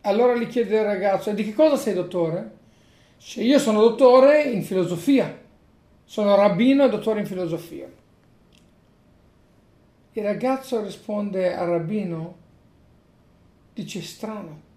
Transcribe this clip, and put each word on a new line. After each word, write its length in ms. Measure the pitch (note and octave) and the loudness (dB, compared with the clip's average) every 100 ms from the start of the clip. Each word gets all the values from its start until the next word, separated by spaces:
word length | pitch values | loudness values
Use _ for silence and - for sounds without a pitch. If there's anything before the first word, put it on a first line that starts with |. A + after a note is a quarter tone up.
Allora 340 | G#3 G#3 B3 A#3+ | 0 2 2 2
gli 100 | A3+ | -2
chiede 300 | B3 G3+ G#3+ | -2 0 0
il 80 | |
ragazzo: 460 | G#3 G3 G3+ F#3+ G#3+ | 0 0 0 0 -2
"E 40 | |
di 100 | G#3 | -4
che 100 | G#3+ | -4
cosa 220 | G#3+ D#4 C4+ | 2 2 2
sei 180 | A3+ | -2
dottore?" 640 | F#3 F3 F3+ E3 E3+ A3+ - _ _ _ _ _ _ | -4 -4 -4 -4 -4 -10 -18 _ _ _ _ _ _
Dice: 260 | - - | -18 -4
"Io 160 | A3 C#4+ | 2 2
sono 220 | - G#3+ | 2 4
dottore 640 | A3+ A3+ C4 B3+ C4+ D4+ | 4 6 6 8 8 6
in 200 | C#4+ G#3+ | 2 -4
filosofia. 760 | D#3 F#3 E3 E3+ - C4+ D#3+ - _ _ _ _ _ _ | -4 -2 -2 -4 2 2 0 -8 _ _ _ _ _ _
Sono 300 | _ - G3+ | _ -2 2
rabbino 500 | G3 G3+ F3 B3 C#4 | 4 4 4 2 4
e 40 | C4+ | 2
dottore 300 | G#3 A3 G#3 | 0 -4 -4
in 60 | E3+ | -6
filosofia." 640 | F#3 F3 D#3+ - - - - _ _ _ _ _ _ _ _ _ _ _ _ _ _ _ _ _ _ _ _ _ | -6 -6 -8 -10 -16 -18 -20 _ _ _ _ _ _ _ _ _ _ _ _ _ _ _ _ _ _ _ _ _
Il 100 | A3 | -6
ragazzo 600 | G#3 F3+ B3 C4+ - A#3 | -4 -2 -2 -4 -4 -6
risponde 720 | G3+ - - G#3 G3+ F#3 F3+ | -6 -12 -8 -6 -4 -2 -2
al 140 | - F3 | -2 -4
rabbino, 680 | E3+ D#3+ G#3+ F3+ E3 E3 - _ _ _ _ _ _ _ _ _ _ _ _ _ | -4 -4 -6 -6 -8 -10 -16 _ _ _ _ _ _ _ _ _ _ _ _ _
dice: 300 | - D#3+ G3 | -14 -12 -12
"Strano. 640 | D3+ - A3 G#3+ E3+ D#3 _ | -14 -14 -12 -12 -14 -20 _